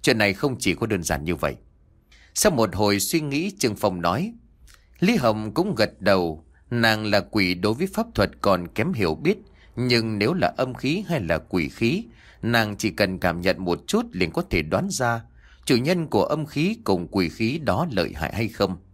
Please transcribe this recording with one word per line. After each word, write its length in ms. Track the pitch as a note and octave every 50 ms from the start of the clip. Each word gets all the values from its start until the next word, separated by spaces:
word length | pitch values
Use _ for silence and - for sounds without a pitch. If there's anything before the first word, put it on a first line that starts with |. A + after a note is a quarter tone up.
Chuyện 160 | - - C3 A2
này 160 | G#2+ G2+ F#2
không 220 | - - C#3+ B2+ -
chỉ 160 | - G2+ E2+
có 120 | - A#2
đơn 160 | A2 G#2+ F#2
giản 220 | E2 - E2 C#2+ D2+
như 100 | D#2+ F2
vậy." 220 | D#2+ - D2 C2 - - _ _ _ _ _ _ _ _ _ - - - _ _
Sau 180 | - - G#3+
một 240 | E3+ A#2+ A2 G#2 E2
hồi 240 | F#2 G#2+ G2+ G2+ G2+
suy 200 | - - - E3
nghĩ, 320 | D3+ D3 C#3 D3 E3+ G3+ G3 -
Trương 180 | - A#2+ G#2
Phong 260 | - - G#2 F#2 F2
nói: 300 | E2+ E2+ F2+ A#2+ F3+ A3+ A#3 - - _ _ _ - - - _ _ _ - -
"Lý 160 | - F#3 A#3+
Hồng 380 | G3+ C3 A2+ G#2+ A2 G#2+ G#2+ G#2
cũng 200 | D3 F3+ G#3+ E3
gật 260 | A2 A2 G2 - -
đầu. 440 | G2 G#2 G2 F#2+ F2 E2+ D#2 D2+ - - _ _ _ _
Nàng 340 | A#2+ A#2+ A#2 A2+ A2 G#2+ G#2+
là 160 | G#2 G2+ G2+
quỷ 340 | F#2+ - - G#2+ F#2+ F2+ F2+
đối 200 | F2 F2+ G#2 A2+
với 120 | B2+ F3+
pháp 200 | F#3+ - - A3+ A#3 -
thuật 160 | - G2+ F#2 - -
còn 280 | - G#2 F#2+ F2+ F2 E2+
kém 240 | - - A2+ E3+
hiểu 220 | F#3+ A#2 G2 E2 D#2
biết, 220 | - - D#3+ G#3+ G3 - - - _ - - -
nhưng 420 | - B2 B2 A#2+ A#2 A2+ A2+ A2 G2+
nếu 160 | G2+ A#2 F3
là 200 | F#3 A#2 - -
âm 180 | - C3 B2+ B2
khí 300 | A#2+ - C3 D#3 G3+ G#3+ F#3
hay 120 | E3+ C#3+
là 180 | F#2+ D#2+ E2 D#2
quỷ 300 | - - - F2+ D#2 C2+
khí, 360 | - - A#2 A#2 D3+ G3+ A#3 - - - - - - -
nàng 340 | - A2 A#2+ A#2 A2 G#2+ G#2
chỉ 140 | F#2+ - G#2+
cần 280 | E2 - G#2 F#2 F#2 E2+
cảm 220 | - F2+ E2+ F2
nhận 240 | F2 F#2+ F2+ E2 F#2
một 160 | F2 E2+ D#2 -
chút 200 | - - G#3+ B3 A#3
liền 180 | - F#2+ F2+ D#2+
có 120 | E2 - F3+ -
thể 120 | - F2
đoán 260 | D#2 D2+ F2 F#2+ F3+ G3+
ra 320 | F#3 - C3 A#2 A#2 A#2 A#2 - - - - - - _ -
chủ 120 | - B2
nhân 300 | A2+ B2+ D3+ F#3 F3 D#3+
của 180 | C3 - G#2+ F#2
âm 220 | - D3 D#3 D3+
khí 300 | - - C#3+ D#3 F#3+ A3+ A#3 -
cùng 240 | - G2 F2 F2 D2+
quỷ 180 | - G2 F#2 D#2+
khí 320 | D#2 - A2 A2+ C3+ E3+
đó 240 | D#3 - F2+ A2+ E3 F3
lợi 220 | A#2 F#2 E2 - -
hại 180 | D2 D#2 - -
hay 140 | G2+ A#2 G2+
không." 280 | - - G2+ F#2 F#2 D#2+ - -